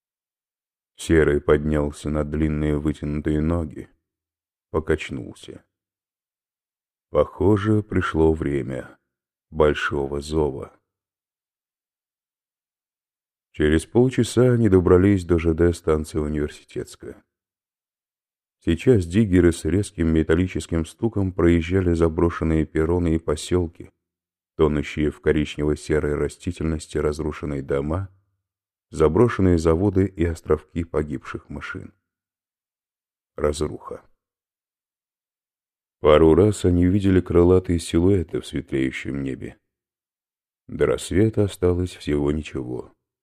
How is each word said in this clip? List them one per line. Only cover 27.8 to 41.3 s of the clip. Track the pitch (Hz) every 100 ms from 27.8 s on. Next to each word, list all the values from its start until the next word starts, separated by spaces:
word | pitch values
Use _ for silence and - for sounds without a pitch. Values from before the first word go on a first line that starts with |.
| 73 85 98 _ _ _ _ _ _ _ _
заброшенные | 78 78 87 117 - 95 82
заводы | 82 80 104 92 98
и | -
островки | 85 80 - 76 - 87 82
погибших | 76 73 65 - - -
машин. | 73 - - - _ _ _ _ _ _ _ _ _ _ _ _ _ _ -
Разруха. | 76 76 76 - - - _ _ _ _ _ _ _ _ _ _ _ _ _ _ _ _ _ _ _ -
Пару | 76 76 80
раз | 80 107 104 92
они | 87 90
видели | 101 98 92
крылатые | 87 85 87 92 92 85
силуэты | - 85 90 101 78 64
в | -
светлеющем | 73 65 69 65 - - 67
небе. | 67 64 58 - _ _ _ _ _ _ _ _ _ _ -
До | - 71
рассвета | 58 - 90 110